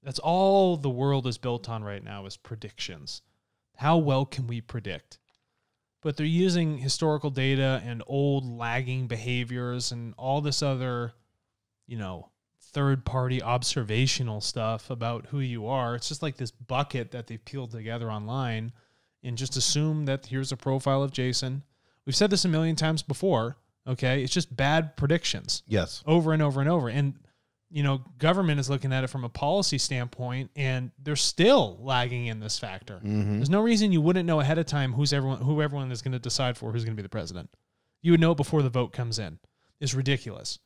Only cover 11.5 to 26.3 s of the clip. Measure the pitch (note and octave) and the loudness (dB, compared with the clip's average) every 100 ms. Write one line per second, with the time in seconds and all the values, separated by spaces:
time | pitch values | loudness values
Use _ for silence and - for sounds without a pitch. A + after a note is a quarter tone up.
11.5 | _ _ _ - A#2+ G2 F2+ E2+ _ _ | _ _ _ -12 -8 -8 -8 -14 _ _
12.5 | _ - D3+ C#3 C3+ - C3 B2+ B2+ A2+ | _ -10 0 2 2 0 -2 0 -2 0
13.5 | B2 B2 - G#2+ A2 C3 - A#2+ G#2+ - | 0 0 -2 0 2 2 0 -2 -4 -6
14.5 | - A2 A2 - B2 A#2 A#2 - C#3+ C3 | -4 -2 -4 -6 -6 -4 -6 -6 -4 -4
15.5 | A#2+ G#2+ C3 A#2+ A#2 - D3+ D#3+ C3 A#2+ | -4 -2 -2 -2 -4 -6 -6 -6 -6 -8
16.5 | _ - C3 C#3+ C3+ A2+ B2 A2+ A2+ - | _ -4 -2 -2 -4 -6 -10 -10 -14 -10
17.5 | C3+ A#2+ A2+ A2 A#2 A#2 G#2+ G#2+ A#2 A#2+ | -10 -10 -10 -8 -6 -4 -6 -4 -4 -2
18.5 | A2 A2+ - _ _ _ _ C3 A#2 C3 | -2 -4 -10 _ _ _ _ -8 -6 -4
19.5 | C3 - D3 D3+ D#3 C#3+ C3+ - C3 C3+ | 0 0 2 2 0 -2 -2 -4 -6 -4
20.5 | B2+ C#3 C3+ C#3 C3+ C#3 C3+ B2+ B2+ C3 | -4 -2 0 2 2 0 0 0 0 -2
21.5 | C3+ - _ _ _ - C3 G#3 F#3+ F#3 | -6 -10 _ _ _ -2 2 4 4 4
22.5 | D#3 E3 D#3 D#3 D#3+ - C#3+ G3 C3+ A#2 | 4 2 2 0 0 -2 -2 2 2 0
23.5 | C3 _ _ - C3 B2+ C3+ C3 F3+ D#3+ | -6 _ _ -6 -2 2 2 2 0 -2
24.5 | A#2+ C#3 D#3 D#3+ - C#3+ E3+ - - - | 0 2 4 0 -2 2 2 0 -6 -4
25.5 | - - G#2+ E2 - D3 E3+ D#3+ | -6 0 0 0 -4 4 4 6